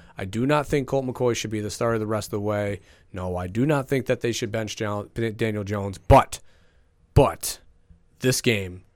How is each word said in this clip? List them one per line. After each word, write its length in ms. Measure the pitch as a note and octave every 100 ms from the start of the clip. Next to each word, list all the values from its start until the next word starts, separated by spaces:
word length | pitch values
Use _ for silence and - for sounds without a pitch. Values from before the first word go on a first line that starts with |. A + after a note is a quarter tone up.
| - -
I 60 |
do 200 | G2 A2 C3
not 200 | D3+ C#3
think 220 | D3 B2
Colt 180 | C3+ B2+
McCoy 300 | A#2 B2 A2+
should 140 | G#2+
be 80 | A2
the 100 | G#2
starter 280 | - A#2 A2+
the 60 | G#2+
rest 220 | G#2+ -
of 40 |
the 80 | G#2
way. 400 | G#2 G#2 G2+ G2 - - -
No, 240 | F#2+ F#2 F2+
I 100 | F#2
do 180 | G2+
not 240 | C#3+ C#3+ C3
think 180 | C3+ A#2
that 140 | B2
they 120 | A#2+
should 180 | A2 A2+
bench 240 | A2+ G#2+
Jo-, 300 | - G#2+ G#2 -
Daniel 480 | - A2+ G#2+ A2+ G#2
Jones. 360 | G2 G#2 G2 F#2+
But, 420 | - C3+ - - - - - _ _ _ _
but, 460 | - A#2 - - - - - - - _ _
this 200 | B2+ B2
game 420 | B2+ G#2+ F#2 F#2 -